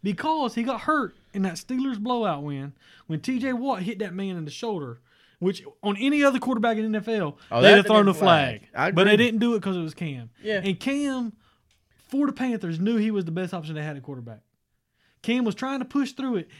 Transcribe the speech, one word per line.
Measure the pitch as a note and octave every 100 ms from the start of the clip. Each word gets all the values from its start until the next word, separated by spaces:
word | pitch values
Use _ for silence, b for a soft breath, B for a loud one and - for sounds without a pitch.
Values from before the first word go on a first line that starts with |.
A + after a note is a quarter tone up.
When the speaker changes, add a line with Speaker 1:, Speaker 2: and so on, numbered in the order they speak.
Speaker 1:
because | F#3+ G3+ D#4 D#4+ B3+
he | A#3
got | A#3 A#3
hurt | - D#4 G#3 - _
in | G3+
that | F#3+ E3
Steelers | - B3+ C4+ A3
blowout | A3 A#3+ G#3 C#3+
win | D3 C#3+ C#3 - b b b
when | D#3
T | - B3+
J | C4+
Watt | B3 C4+ A3
hit | F#3 G3+
that | G3+
man | F3+ G3 F3+
in |
the | D3+
shoulder, | - A#3 F#3+ C3+ A#2 b b b b
which | F3+ F#3+ - -
on | G3+ G3+
any | C4+ D4
other | C#4+ B3+
quarterback | B3+ A#3+ A#3 A3
in |
the | A3
N | G#3+
F | G#3+
L, | A3 D#3 - B
Speaker 2:
Oh, | A#2
Speaker 1:
they'd | C#3
Speaker 2:
that | G3+
Speaker 1:
have | G3+
thrown | G#3+ G3
the |
Speaker 2:
flag. | D#3+ G3 D#3+ C3+ G#2+
Speaker 1:
flag. | - -
Speaker 2:
I | D#3
Speaker 1:
But | E3+ G3
they |
Speaker 2:
agree. | G#3 A#3+
Speaker 1:
didn't | A3
do | A#3+ A3
it |
'cause | G3 F3+
it |
was | D#3+
Cam. | - E3 C3 A#2 _
Speaker 2:
Yeah. | G#3+ G3+
Speaker 1:
And | F#3+ F#3
Cam, | C4+ C#4 C#4+ C4 A#3 - _ _ _ _ _ _ _
for | C4+ C#4+
the |
Panthers, | - B3+ A3 F3 E3
knew | G3 A#3
he | G#3+
was | G#3
the | E3
best | E3 F3+
option | F3+ D#3 D3+
they |
had | D3+ C#3+
at |
quarterback. | C3 B2+ A#2 G#2+ _ _ _ _ _ _ _ _
Cam | - B3 A3+
was | -
trying | C4 C4+
to | B3+
push | C#4+ C4+
through | C4+ C4 G#3+
it, | D#3+ B